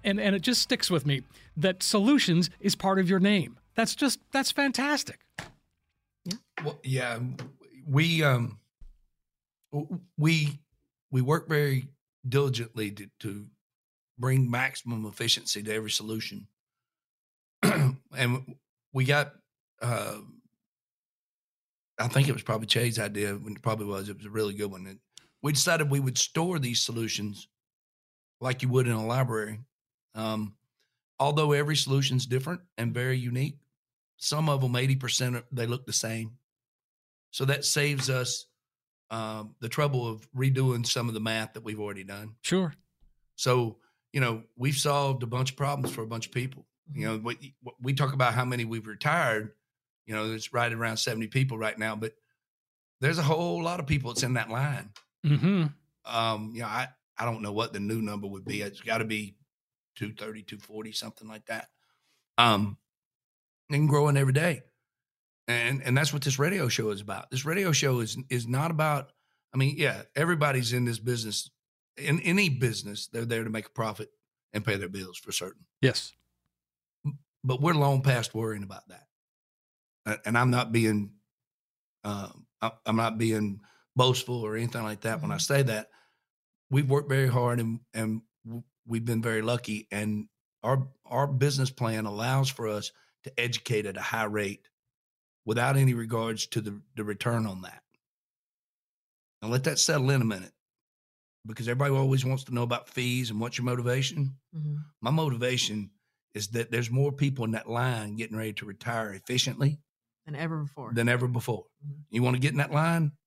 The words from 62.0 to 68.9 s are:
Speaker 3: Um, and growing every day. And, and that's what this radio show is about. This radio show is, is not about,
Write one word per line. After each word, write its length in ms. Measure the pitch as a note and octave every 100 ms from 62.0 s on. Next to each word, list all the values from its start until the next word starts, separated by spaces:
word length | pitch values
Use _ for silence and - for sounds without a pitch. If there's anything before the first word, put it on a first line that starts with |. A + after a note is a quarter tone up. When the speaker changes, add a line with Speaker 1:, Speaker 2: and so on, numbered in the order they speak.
| _ _ _ -
Speaker 3:
Um, 400 | A#2 G#2+ G#2 G2+ _ _ _ _ _ _ _ _ _
and 160 | D3 D3
growing 280 | D3 D3 C#3
every 160 | C#3
day. 300 | C3 E3+ D3 - _ _ _ _ _ _ _ -
And, 360 | A#2+ A#2 C3+
and 140 | B2+ C3
that's 160 | D3+
what 80 | D3
this 180 | C#3 C3
radio 280 | D3 G3 C3
show 200 | - A2
is 100 | G2+
about. 280 | G2+ F#2+ -
This 140 | C3 C#3+
radio 260 | F3+ F#3+
show 260 | C#3+ C#3+ B2
is, 180 | A2 - C3
is 180 | B2 A#2
not 240 | B2+ D#3+
about, 400 | D#3+ D#3